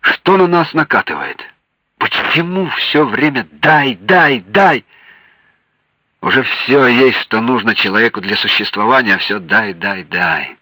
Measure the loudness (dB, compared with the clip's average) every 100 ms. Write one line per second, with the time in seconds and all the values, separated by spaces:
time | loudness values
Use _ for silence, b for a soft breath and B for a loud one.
0 | -4 -2 2 4 4 2 0 0 0 0
1 | -2 -8 -10 -12 -18 _ _ _ _ _
2 | -4 -4 -2 -2 -2 -2 -4 -4 -2 0
3 | 0 0 0 -2 -8 -4 2 2 0 -4
4 | 0 2 4 0 -2 2 2 2 _ b
5 | b b b b b b b _ _ _
6 | _ _ -2 0 0 -6 0 4 4 4
7 | 4 2 -4 -4 0 0 0 -2 0 2
8 | 0 0 -6 -4 -2 -2 -4 -4 0 2
9 | 2 -2 -2 -6 -2 -2 -2 -6 -6 -8
10 | -8 -4 -2 -4 -6 -14